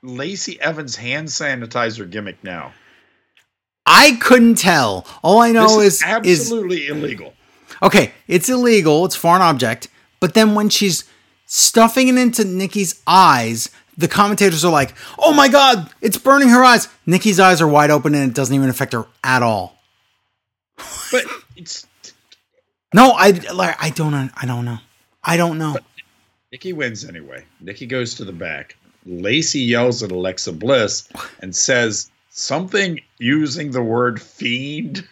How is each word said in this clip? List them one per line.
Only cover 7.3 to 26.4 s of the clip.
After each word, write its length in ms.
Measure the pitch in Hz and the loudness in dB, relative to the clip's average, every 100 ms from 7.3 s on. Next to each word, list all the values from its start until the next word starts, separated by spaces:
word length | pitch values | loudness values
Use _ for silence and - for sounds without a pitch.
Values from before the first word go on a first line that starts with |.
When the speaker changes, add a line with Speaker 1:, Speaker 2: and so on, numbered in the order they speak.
| _ _ _ _ - | _ _ _ _ 0
Speaker 2:
Okay, 300 | 190 202 135 _ _ | 2 4 0 _ _
it's 220 | 175 - | -2 0
illegal. 560 | 254 240 220 160 151 185 | 0 2 2 4 2 0
It's 100 | - | -2
a 40 | |
foreign 220 | 170 175 | 0 4
object. 460 | 180 139 120 117 - _ _ _ | 4 2 -2 -4 -12 _ _ _
But 140 | 180 | -2
then 200 | 226 220 | 2 2
when 160 | 208 208 | 2 0
she's 360 | - 196 160 - _ _ _ _ | -2 -2 -4 -10 _ _ _ _
stuffing 600 | - - - 226 247 262 | -2 0 4 2 4 2
it 80 | 254 | 2
into 260 | 247 240 | 0 0
Nikki's 580 | 202 185 190 208 185 - - | -4 -2 -6 -4 -6 -6 2
eyes, 600 | 180 180 135 113 113 - _ _ - | 6 6 4 0 -6 -10 _ _ -6
the 100 | 165 | -4
commentators 560 | - 202 208 202 165 175 | 0 0 2 0 2 0
are 60 | |
like, 220 | 156 135 - - - | 0 0 -6 -20 2
"Oh 160 | 302 | 4
my 140 | 294 277 | 4 4
God, 420 | 277 269 233 156 _ | 4 4 2 -4 _
it's 160 | - - | -4 -2
burning 320 | - 277 269 | 2 4 6
her 140 | 240 | 6
eyes." 240 | 262 233 - _ - | 6 4 0 _ -2
Nikki's 340 | 180 214 185 | 0 0 4
eyes 220 | 190 175 | 4 6
are 60 | 160 | 4
wide 220 | 147 147 | 4 4
open 240 | 151 151 147 | 2 2 -2
and 140 | 135 | -2
it 40 | 120 | -2
doesn't 180 | 131 135 | -2 0
even 140 | 135 | -2
affect 240 | 123 131 | -2 -6
her 120 | 117 110 _ | -6 -10 _
at 200 | 131 127 | -2 0
all. 340 | 120 107 87 _ _ _ _ _ _ _ _ _ _ _ - - - | 0 -2 -6 _ _ _ _ _ _ _ _ _ _ _ -20 -16 -6
Speaker 1:
But 120 | 247 - 247 _ - | -6 -6 -14 _ -20
it's 300 | 175 - _ _ - _ _ _ _ _ _ _ _ | -18 -18 _ _ -20 _ _ _ _ _ _ _ _
Speaker 2:
No, 180 | 185 254 | 6 6
I, 200 | 208 190 180 - | 6 4 2 -2
like, 220 | 180 180 - | -6 -6 -4
I 80 | 156 | -8
don't, 240 | - 156 | -4 -4
I 320 | 147 131 - 127 | -4 -6 -8 -8
don't 200 | 120 120 | -6 -8
know. 120 | 113 _ _ _ _ | -10 _ _ _ _
I 140 | - 170 | -4 -2
don't 200 | 170 160 | -2 -4
know. 160 | 156 | -6
Speaker 1:
But 100 | 143 _ - - _ _ _ | -8 _ -20 -20 _ _ _